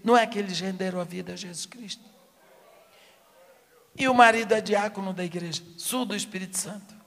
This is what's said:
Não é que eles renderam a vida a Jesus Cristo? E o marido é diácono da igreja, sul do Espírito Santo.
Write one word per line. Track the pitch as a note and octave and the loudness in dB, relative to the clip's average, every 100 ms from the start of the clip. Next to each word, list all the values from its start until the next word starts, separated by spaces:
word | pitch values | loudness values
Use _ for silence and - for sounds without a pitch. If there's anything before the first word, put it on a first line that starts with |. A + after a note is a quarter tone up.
Não | G#3 A#3+ | 6 4
é | A3 | 4
que | G#3+ | -2
eles | G3+ F3 | -6 -4
renderam | F#3+ F#3 F#3+ F3+ | -6 -4 -6 -4
a | |
vida | E3+ F3+ F3+ | -8 -8 -12
a | F3+ | -12
Jesus | F#3 F3 - | -12 -12 -14
Cristo? | B3 G#3+ - - - _ _ _ - - - - - - _ _ _ - - _ _ _ - | -14 -14 -16 -16 -20 _ _ _ -20 -20 -20 -20 -20 -20 _ _ _ -20 -20 _ _ _ -2
E | C4+ | 2
o | |
marido | B3 A#3 A3+ A3 | 8 8 8 2
é | A3 | 0
diácono | F#3 G3+ G#3 G#3 F#3+ | 2 0 0 -6 -8
da | F3+ | -4
igreja, | F3+ F3 E3+ D3 - - | -6 -6 -8 -8 -12 -12
sul | - B3+ A#3+ | -6 -4 -4
do | G#3 | -4
Espírito | - F#3+ F#3 - | -6 -8 -8 -8
Santo. | - G3+ - - | -8 -10 -16 -20